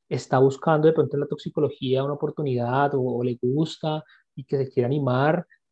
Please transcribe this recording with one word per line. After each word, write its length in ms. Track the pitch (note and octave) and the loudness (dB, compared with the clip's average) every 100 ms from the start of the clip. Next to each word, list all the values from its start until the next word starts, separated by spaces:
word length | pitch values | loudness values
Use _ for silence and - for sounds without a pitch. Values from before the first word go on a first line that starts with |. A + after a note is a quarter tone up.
| _ | _
está 300 | C3 - C3 | -6 0 4
buscando 480 | C3+ C3+ E3 D3+ D#3 | 4 2 0 4 4
de 80 | |
pronto 220 | D#3+ C3+ C#3+ | 4 0 -2
en 40 | |
la 60 | C#3+ | -4
toxicología 800 | D3 D#3+ D#3+ C#3+ - C3 C3 | -8 -6 -2 -2 -2 -2 0
una 100 | C#3 | -2
oportunidad 800 | C#3+ D3+ D#3+ C#3+ B2 A#2+ C3+ C#3+ | -4 -6 -4 -2 -2 0 0 0
o, 80 | C#3 | 0
o 200 | B2+ A#2+ | -2 -2
le 160 | B2 A#2+ | -2 -2
gusta 600 | B2 C#3+ D#3+ - D#3 D#3 - _ _ | 0 0 -2 -4 -6 -6 -8 _ _
y 100 | - | -16
que 120 | - C#3 | -4 -4
se 140 | C3+ | -2
quiera 160 | B2+ A#2+ | -2 0
animar, 600 | D3 C3 B2+ D3 E3+ - _ _ | 0 0 2 2 0 -4 _ _